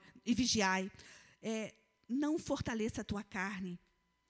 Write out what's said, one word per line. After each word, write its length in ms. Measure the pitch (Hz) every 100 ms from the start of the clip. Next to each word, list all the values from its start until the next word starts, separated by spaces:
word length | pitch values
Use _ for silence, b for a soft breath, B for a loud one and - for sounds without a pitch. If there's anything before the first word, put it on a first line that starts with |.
| B B -
e 80 |
vigiai. 560 | 208 226 226 190 190 190 - B B B B
É, 320 | 214 220 214 - _ _ -
não 240 | 254 294 311
fortaleça 640 | - 285 - 226 214 -
a 20 |
tua 180 | 214 202
carne, 560 | - 202 196 196 185 175 _ _ _ _